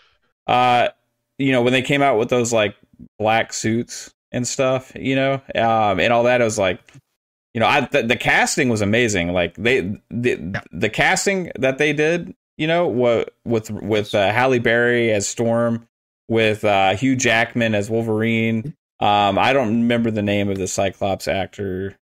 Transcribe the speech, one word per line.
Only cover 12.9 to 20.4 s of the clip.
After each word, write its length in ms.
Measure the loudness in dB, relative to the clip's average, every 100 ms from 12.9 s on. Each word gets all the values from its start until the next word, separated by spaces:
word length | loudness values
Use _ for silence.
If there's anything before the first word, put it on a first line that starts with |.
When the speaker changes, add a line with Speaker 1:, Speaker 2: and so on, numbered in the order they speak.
| 0 2 2 -2 -8 -4
Speaker 1:
with, 260 | -4 -4
with, 420 | -8 -2 -2 0
uh, 200 | 0 2
Halle 260 | 2 2 2
Berry 540 | 2 2 2 2 0
as 160 | 0 -2
Storm, 580 | -4 -2 0 0 -2 -8 _ _ _ -4
with, 380 | 0 2 2 2
uh, 280 | 4 4 2
Hugh 200 | 0 0
Jackman 580 | 2 2 0 0 0
as 160 | 0 -2
Wolverine. 840 | -4 -2 -2 0 0 0 -2 -6 -14 _ _
Um, 400 | 2 4 4 4
I 140 | 2
don't 260 | 2 0 0
remember 320 | 2 0 0
the 100 | -2
name 280 | 0 0